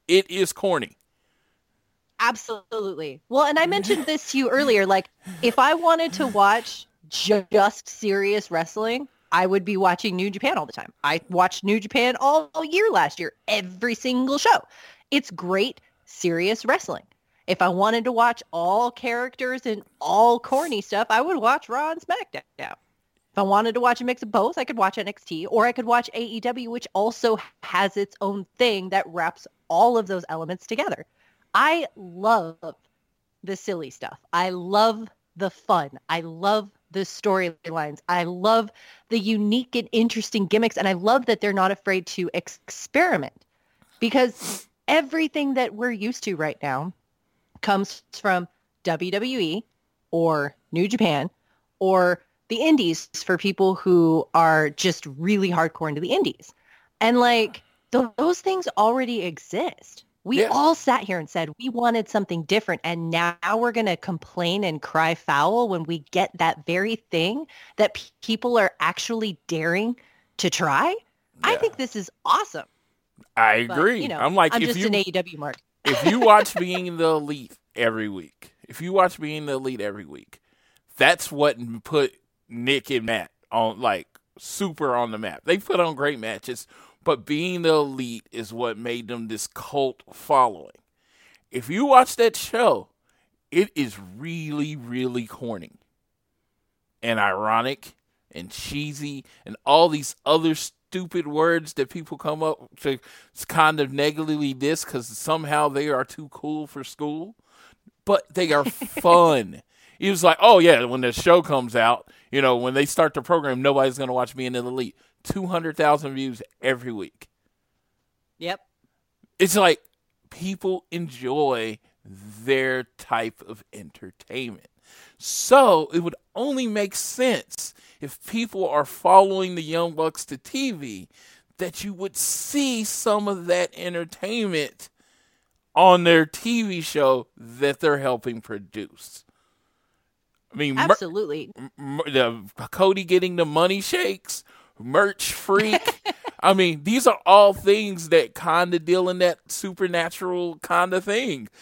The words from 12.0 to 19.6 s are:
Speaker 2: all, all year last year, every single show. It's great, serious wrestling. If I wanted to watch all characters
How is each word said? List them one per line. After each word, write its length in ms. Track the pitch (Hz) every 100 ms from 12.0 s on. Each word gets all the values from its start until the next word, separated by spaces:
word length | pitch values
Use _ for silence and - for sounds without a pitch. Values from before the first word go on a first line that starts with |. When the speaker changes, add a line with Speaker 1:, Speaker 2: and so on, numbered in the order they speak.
| 247 247
Speaker 2:
all, 320 | 269 311 302
all 100 | 320
year 280 | 320 349 440
last 280 | 202 - -
year, 140 | 165 _ -
every 480 | 208 185 185 240 226
single 420 | 254 247 254 285
show. 240 | 453 415 - - - - -
It's 200 | 285 -
great, 500 | 175 175 190 247 - _ _ _
serious 600 | - 180 165 185 226 214
wrestling. 360 | 240 - 127 _ _ _ _ -
If 160 | 180
I 60 | 180
wanted 340 | 180 214 233
to 80 | 233
watch 320 | 233 233 240 -
all 380 | 170 175 202 240
characters 760 | 240 254 240 254 - 254 254